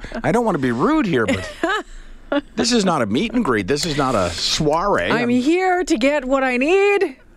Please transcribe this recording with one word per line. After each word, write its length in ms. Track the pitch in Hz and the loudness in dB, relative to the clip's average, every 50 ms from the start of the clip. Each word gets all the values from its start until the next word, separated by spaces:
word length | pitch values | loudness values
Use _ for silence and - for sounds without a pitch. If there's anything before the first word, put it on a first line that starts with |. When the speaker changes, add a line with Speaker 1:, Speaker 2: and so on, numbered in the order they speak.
| - - - 233 - | -6 -10 -10 -4 -2
Speaker 1:
I 80 | 135 | 0
don't 140 | 180 233 240 | 0 2 2
wanna 140 | 220 180 156 | 2 0 0
be 120 | 131 127 | 0 0
rude 360 | 117 117 151 - 208 320 277 | 0 2 2 2 2 2 2
here, 200 | 196 156 123 113 | 2 2 0 2
but 1160 | - - 98 90 - - - - 330 403 440 - - - - - - - - - - 285 285 - | 2 0 -2 -2 -8 -8 -6 -4 -2 -2 -4 -4 -8 -14 -18 -16 -18 -20 -20 -8 -4 -4 -4 -4
Speaker 2:
<laughs> 80 | - - | -6 -6
Speaker 1:
this 160 | - 247 233 | -4 -2 0
is 140 | 247 233 196 | 0 2 2
not 180 | 190 170 151 120 | 2 0 0 0
a 40 | |
meet 260 | 101 101 135 214 233 - | 0 0 -2 -2 0 -2
and 120 | 254 226 | -2 0
greet. 220 | - 120 107 98 | 2 0 0 0
This 180 | 87 139 147 147 | 0 -2 -2 0
is 120 | 175 147 | -2 -2
not 180 | 143 143 131 127 | 0 0 0 2
a 160 | 107 92 87 | 0 0 0
soiree. 800 | 82 - - - - - 160 147 147 165 190 202 190 107 87 92 | -2 -4 -4 -2 -2 0 0 2 2 2 0 0 0 0 2 0
Speaker 2:
I'm 140 | 202 226 240 | 0 0 0
Speaker 1:
I'm 40 | 240 | 0
Speaker 2:
here 540 | 247 247 240 285 330 359 370 370 359 359 349 | 0 2 2 2 2 2 2 0 0 0 0
to 140 | - 320 247 | 0 0 0
get 260 | 220 269 294 302 262 | 2 2 0 0 0
what 200 | 254 269 269 262 | 0 0 0 2
I 120 | 262 247 | 0 0
need, 600 | 247 262 302 359 392 392 403 403 403 392 311 262 - - - - | 0 2 2 2 4 4 4 2 2 0 -2 -4 -10 -20 -16 -14